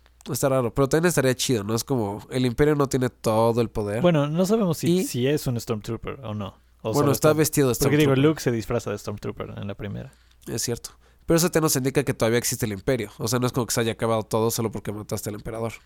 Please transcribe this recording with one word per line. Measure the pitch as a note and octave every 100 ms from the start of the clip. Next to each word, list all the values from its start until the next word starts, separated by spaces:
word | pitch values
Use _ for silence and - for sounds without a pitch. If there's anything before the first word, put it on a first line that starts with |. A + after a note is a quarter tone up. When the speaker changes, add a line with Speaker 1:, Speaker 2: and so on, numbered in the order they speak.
| _ _ -
Speaker 1:
Está | D3+ C#3+
raro, | C3 A#2
pero | - C3+
también | D3+ F3
estaría | D3+ C3 B2
chido, | - A#2
¿no? | G2+ A2+
Es |
como, | - C3+ G2+ G#2 -
el | B2+ B2+
Imperio | A#2 D3 D3
no | C#3
tiene | C3+ B2+
todo | - B2 A2 A#2 A#2
el | A2+
poder. | - G#2 G#2
Speaker 2:
Bueno, | F3 D#3+ C#3+
no | D#3+ F#3
sabemos | A3+ F#3+ D#3
si, | C3+ F3+
Speaker 1:
Y |
Speaker 2:
si | G2 B2 B2+
es | D3 -
un | A#2+
Stormtrooper | - A2 G2+ A2+ - - A2+
o |
no. | G#2 F#2+ - _ _
O | A2+
Speaker 1:
Bueno, | C3
Speaker 2:
solo | C#3+
Speaker 1:
está | C3+ D#3
Speaker 2:
está | D3+
Speaker 1:
vestido | D3+ - C3+
de | A#2
Speaker 2:
Porque | A#2 D3
digo, | D3
Speaker 1:
Stormtrooper. | C3+ D3
Speaker 2:
Luke | D3+
se | -
disfraza | A#2 - A#2+ A#2
de | G#2
Stormtrooper | - G#2 - G#2 G#2+ A2
en | G2+
la | G2+
primera. | G2+ A2+ C3 - _ _ -
Speaker 1:
Es | A#2
cierto. | - A#2 - - _ _ -
Pero | E3
eso | E3+
te | E3+
nos | D#3 C#3
indica | C3 C3+
que | C#3
todavía | - A2+ A#2+
existe | - A#2 A2+
el |
Imperio. | G2 A2+ B2+ G#2 -
O | A#2
sea, | B2
no | B2+
es |
como | C3+ A2
que |
se | -
haya | A2+
acabado | G#2+ A2+ A2
todo | G#2 A2+ A2+
solo | A2 A2+
porque | G2+ -
mataste | G#2 G#2+ G#2+ -
al | G#2
emperador. | A#2+ A2+ A2+ -